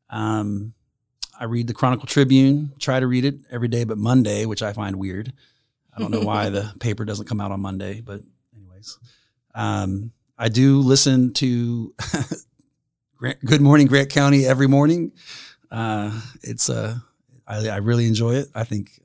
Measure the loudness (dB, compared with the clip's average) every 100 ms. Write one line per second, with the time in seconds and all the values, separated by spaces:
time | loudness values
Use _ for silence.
0 | _ -6 -4 -2 -4 -6 -10 -16 _ _
1 | _ _ -16 -10 -6 -4 -4 -2 0 0
2 | 0 2 4 6 6 2 -2 -6 -2 0
3 | 0 0 -2 -4 _ -6 -4 -2 -4 -2
4 | 2 2 2 0 -4 -4 -6 -6 -6 -6
5 | -6 -8 -10 -14 _ _ _ _ _ -10
6 | -6 -2 -2 -2 -2 -4 -6 -6 -6 -4
7 | -6 -8 -6 -6 -6 -6 -6 -8 -8 -12
8 | -14 -16 -18 _ _ -20 -20 -20 -20 -20
9 | -20 _ _ _ _ -8 -4 -4 -4 -6
10 | -8 -16 _ -4 -2 4 4 6 4 4
11 | 4 4 2 0 -2 0 -2 -4 -8 -10
12 | -6 -6 -6 -10 -12 _ _ _ _ _
13 | _ _ -8 -6 0 4 8 8 6 4
14 | 2 2 4 4 4 4 4 4 4 2
15 | -2 -10 -20 -20 -20 _ _ -8 -4 -4
16 | -4 -8 -14 -16 -12 -4 -4 -2 -4 -8
17 | -12 _ _ _ -10 -6 -4 -2 0 2
18 | 2 0 0 0 -2 -8 -6 -6 -8 _